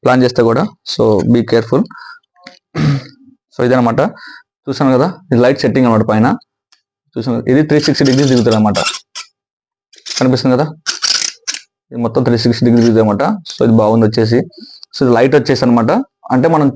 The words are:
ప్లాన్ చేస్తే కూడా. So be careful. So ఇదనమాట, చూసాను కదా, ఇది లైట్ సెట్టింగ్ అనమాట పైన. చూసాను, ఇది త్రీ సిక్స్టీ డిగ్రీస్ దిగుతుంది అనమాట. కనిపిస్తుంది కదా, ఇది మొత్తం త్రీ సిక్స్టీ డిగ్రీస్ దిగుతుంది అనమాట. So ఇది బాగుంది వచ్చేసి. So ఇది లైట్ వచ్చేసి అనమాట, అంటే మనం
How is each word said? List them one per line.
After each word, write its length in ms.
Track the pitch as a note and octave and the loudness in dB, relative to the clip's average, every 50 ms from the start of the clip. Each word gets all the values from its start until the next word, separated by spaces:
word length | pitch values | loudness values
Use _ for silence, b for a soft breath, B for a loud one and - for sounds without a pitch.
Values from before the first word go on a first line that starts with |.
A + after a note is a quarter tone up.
| - | 0
ప్లాన్ 200 | B2+ B2+ B2+ B2+ | 2 2 2 2
చేస్తే 180 | B2 - - A#2+ A2+ | 2 2 2 2 2
కూడా. 140 | A#2 B2+ F3 G#3+ - _ _ - - | 2 0 -2 -4 -8 _ _ -14 -4
So 120 | - A2+ A2+ G#2+ G2 D#2+ A2+ A#2 | -2 0 2 2 0 2 2 0
be 80 | A#2+ A2 - - | 0 0 0 -2
careful. 280 | A#2 A2+ A2+ - C#3 A3+ - B B B B B B B _ _ _ - - - _ _ _ _ D#3 D3+ D3+ C#3+ C3+ B2+ - - _ - - _ _ _ _ _ | -2 -2 0 -2 -2 -2 -4 B B B B B B B _ _ _ -20 -20 -20 _ _ _ _ -4 -2 -2 -2 -2 -6 -12 -20 _ -20 -20 _ _ _ _ _
So 100 | - B2 B2 | -4 0 0
ఇదనమాట, 320 | B2+ B2+ B2 A#2 A2+ A2+ C#3+ - - B B B B B B _ _ _ _ | 2 2 2 0 0 0 -2 -2 -4 B B B B B B _ _ _ _
చూసాను 280 | - C3+ - D3 C3+ C3 | -10 -4 -2 0 0 2
కదా, 120 | B2+ C#3 F3+ F3+ - - _ | 2 0 0 -2 -8 -6 _
ఇది 100 | C3 A#2 A#2+ | 0 2 2
లైట్ 180 | B2 C#3+ C#3 - | 2 2 0 -2
సెట్టింగ్ 220 | C3 G#2 C#3 B2+ A#2+ | -2 0 2 2 2
అనమాట 160 | A2+ A2 G#2 A2 | 2 0 0 0
పైన. 160 | G#2+ G#2+ A2 C3+ G#3 - _ _ _ _ _ _ _ _ _ _ _ _ _ _ _ | 0 2 2 0 0 -2 _ _ _ _ _ _ _ _ _ _ _ _ _ _ _
చూసాను, 220 | A#2 A2+ C3 A#2+ A#2+ A#2 A#2+ B2+ | -8 -6 -4 -4 -4 -2 0 0
ఇది 100 | C#3+ D#3 D3+ | 0 2 2
త్రీ 100 | D3+ D3+ D3+ | 0 0 0
సిక్స్టీ 200 | - C#3 - D3 C3+ | 0 -2 0 2 2
డిగ్రీస్ 200 | B2+ C3 D3 C3+ C3 | 2 2 2 2 2
దిగుతుంది 240 | B2 A2+ A#2 A2 A2 | 2 2 2 2 2
అనమాట. 200 | G#2+ G#2+ G2+ - - - - - - _ _ - - _ _ _ _ _ _ _ _ _ _ _ _ _ _ _ _ - - - | 2 0 0 -2 -4 -4 -8 -10 -16 _ _ -20 -20 _ _ _ _ _ _ _ _ _ _ _ _ _ _ _ _ -12 -6 -2
కనిపిస్తుంది 340 | C3 C3 B2 A#2 - C3 B2+ | 0 0 0 0 0 0 0
కదా, 100 | B2 D3+ D#3 D#3 - _ - - - - - - - - - - _ _ - - - - _ _ _ _ _ | 0 0 -4 -6 -12 _ -10 -10 -6 -6 -4 -4 -4 -6 -8 -10 _ _ -14 -14 -14 -14 _ _ _ _ _
ఇది 100 | - A#2+ A#2 | -8 -6 -6
మొత్తం 160 | A#2 A2+ C#3 B2+ A#2+ | -2 -2 0 0 0
త్రీ 100 | A#2+ A2+ A2+ | 0 0 0
సిక్స్టీ 200 | A#2+ A#2+ - - A#2+ | 0 0 2 2 2
డిగ్రీస్ 180 | A#2 A#2+ A#2 A#2 | 4 4 4 4
దిగుతుంది 160 | A2 A2 A2 | 2 2 2
అనమాట. 180 | G#2+ G2+ G2+ C3+ E3 G#3+ G3 E3 - - | 2 0 -2 -2 -2 -4 -6 -8 -14 -6
So 60 | - B2 A#2+ | -2 0 2
ఇది 80 | A2+ A2 G#2+ | 2 2 2
బాగుంది 240 | G#2 A2+ A#2 A2+ G#2 | 2 2 2 2 0
వచ్చేసి. 320 | G#2+ - A2+ A2 A#2+ B2+ - E3+ B B B B B B B _ _ | 0 0 0 0 0 -2 -2 -4 B B B B B B B _ _
So 60 | - C#3+ | -2 0
ఇది 60 | B2+ A#2+ | 2 2
లైట్ 180 | A2+ B2 C#3 - D3 | 2 2 2 2 0
వచ్చేసి 220 | - - C#3 A2 - | 2 0 -2 0 0
అనమాట, 240 | B2 A#2+ A#2+ A2+ A2+ D#3+ A#3 C4+ _ _ _ _ - C3 | 2 2 2 2 0 0 -2 -2 _ _ _ _ -4 -2
అంటే 140 | C3 - E3 E3 | 0 0 2 0
మనం 140 | D#3 D3 C#3 C3 | 2 0 0 -2